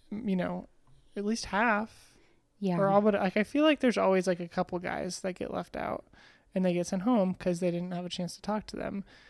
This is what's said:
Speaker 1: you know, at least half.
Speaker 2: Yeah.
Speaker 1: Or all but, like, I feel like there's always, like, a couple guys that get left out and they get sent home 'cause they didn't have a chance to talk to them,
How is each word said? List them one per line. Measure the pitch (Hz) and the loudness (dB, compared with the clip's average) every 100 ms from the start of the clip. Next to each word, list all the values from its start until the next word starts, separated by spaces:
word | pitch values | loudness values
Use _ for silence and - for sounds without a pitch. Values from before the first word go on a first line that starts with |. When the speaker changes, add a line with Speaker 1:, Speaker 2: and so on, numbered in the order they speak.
| - | -12
Speaker 1:
you | 208 208 185 | -6 -2 0
know, | 180 180 - _ _ - _ - | -2 -4 -10 _ _ -20 _ -6
at | 202 | -2
least | 226 - | -2 -2
half. | 190 240 208 226 - - - _ _ _ - | 0 2 2 -2 -10 -20 -20 _ _ _ -6
Speaker 2:
Yeah. | 196 175 | 0 2
Speaker 1:
Or | 196 | 4
all | 196 | 6
but, | 214 196 | 4 2
like, | 190 208 | 2 0
I | |
feel | 208 285 302 | 0 4 4
like | 294 | 4
there's | 262 202 | 2 2
always, | 190 190 185 | 4 4 2
like, | 180 | -2
a | 170 | -2
couple | - 180 175 | -4 -4 -4
guys | 180 - 180 - | -4 -4 -4 -6
that | 185 | -6
get | 180 - | -6 -6
left | - 180 - | -6 -6 -6
out | 170 - - - - - _ 196 | -6 -6 -10 -20 -20 -20 _ 0
and | |
they | 185 | 2
get | 175 175 | 2 0
sent | 190 | -2
home | 196 247 185 | 2 2 2
'cause | 180 185 175 | 0 -2 0
they | 180 | 0
didn't | 170 180 | -2 -4
have | 180 180 | -6 -8
a | |
chance | - 175 - | -6 -6 -8
to | |
talk | - 214 - | -6 -6 -6
to | - | -8
them, | - 196 - - | -6 -6 -10 -16